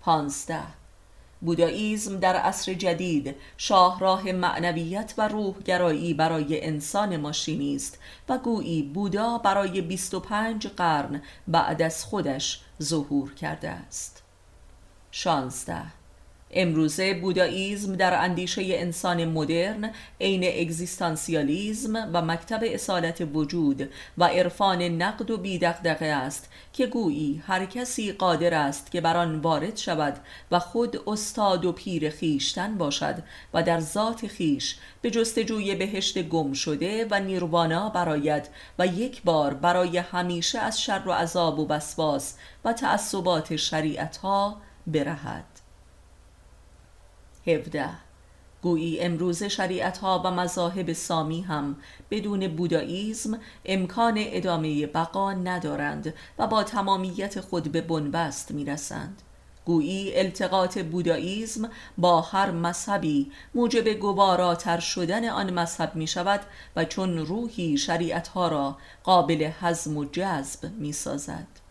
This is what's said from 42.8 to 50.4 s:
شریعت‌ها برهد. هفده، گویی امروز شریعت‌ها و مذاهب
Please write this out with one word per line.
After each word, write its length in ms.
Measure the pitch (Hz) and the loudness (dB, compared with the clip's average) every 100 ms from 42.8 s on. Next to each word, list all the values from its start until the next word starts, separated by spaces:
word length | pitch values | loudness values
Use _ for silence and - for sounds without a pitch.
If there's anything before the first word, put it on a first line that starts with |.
| 269 208 - 196 180 170 - 156 | 2 2 0 0 2 2 0 -2
شریعت‌ها 1080 | - 156 156 143 156 - 190 196 202 208 - - - | -2 0 0 -2 -6 -6 0 2 0 -4 -18 -14 -2
برهد. 580 | 156 143 151 147 - - - - - - - - - - - - - - - - - - - - - - | 0 0 -4 -8 -10 -12 -20 -20 -20 -20 -20 -20 -20 -20 -20 -20 -20 -20 -20 -20 -20 -20 -20 -20 -10 0
هفده، 420 | 156 - 156 135 170 - - - - - - | 0 0 -6 -6 -8 -18 -20 -20 -20 -20 -6
گویی 380 | 175 165 165 156 | 0 0 0 -2
امروز 440 | 175 165 180 175 | -2 0 0 -2
شریعت‌ها 800 | 202 - 185 180 185 185 190 185 185 | -4 -2 -2 0 -2 -2 0 0 2
و 60 | |
مذاهب 600 | 180 | 0